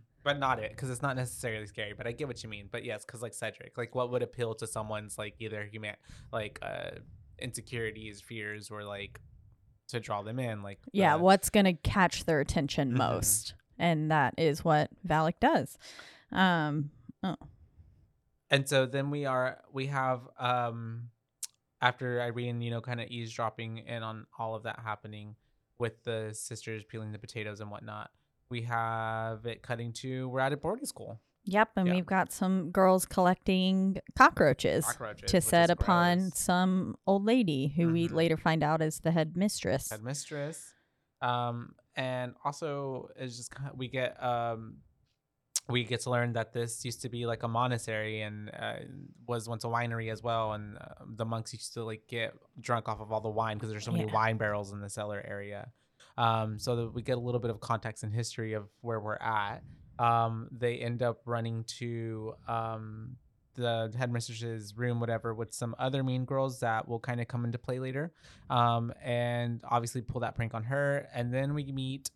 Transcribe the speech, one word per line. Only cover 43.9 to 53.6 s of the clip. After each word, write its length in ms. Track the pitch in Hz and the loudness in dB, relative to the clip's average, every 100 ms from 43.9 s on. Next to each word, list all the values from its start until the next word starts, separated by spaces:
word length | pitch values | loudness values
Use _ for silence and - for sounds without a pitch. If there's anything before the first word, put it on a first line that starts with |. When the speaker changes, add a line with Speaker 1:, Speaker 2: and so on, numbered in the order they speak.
| 131 123 - | -2 -2 -2
Speaker 1:
um, 540 | 127 120 117 113 110 - - _ _ _ _ _ _ - - | -2 0 0 -4 -8 -16 -20 _ _ _ _ _ _ -6 0
we 140 | 123 | 0
get 160 | 113 120 | 0 -4
to 80 | - | 0
learn 220 | 123 120 | 0 2
that 200 | 113 110 | 0 -4
this 320 | 120 117 - 123 | -4 -4 -4 -8
used 160 | - | -6
to 80 | 123 | -6
be, 160 | 120 120 | -4 -2
like, 180 | 113 | -2
a 40 | 120 | 0
monastery 720 | 113 127 120 - 110 107 107 | 2 2 0 -2 -4 -4 -4
and, 280 | 107 104 104 | -6 -8 -10
uh, 260 | - 110 113 - 95 90 - 117 | -8 -6 -6 -10 -14 -16 -16 -6
was 240 | 120 110 | -4 -4
once 160 | 113 117 | -6 -2
a 20 | |
winery 420 | 117 120 117 110 | 0 0 -2 -4
as 140 | 110 | -4
well. 300 | 117 113 110 | -2 0 0
And, 240 | 107 104 104 | -2 -8 -12
uh, 160 | - - - | -16 -16 -14
the 200 | 107 113 | -6 -2
monks 260 | 113 110 | -2 -6
used 200 | 110 - | -10 -10
to, 100 | - | -8
like, 240 | 113 110 _ | -6 -8 _
get 260 | 117 113 - _ - | -4 -4 -6 _ -14
drunk 260 | 117 117 110 | 0 0 0
off 140 | 104 | -6
of 100 | 107 | -2
all 80 | 110 | -2
the 100 | 110 | 0
wine 300 | 107 113 | 0 0
'cause 100 | 107 | -2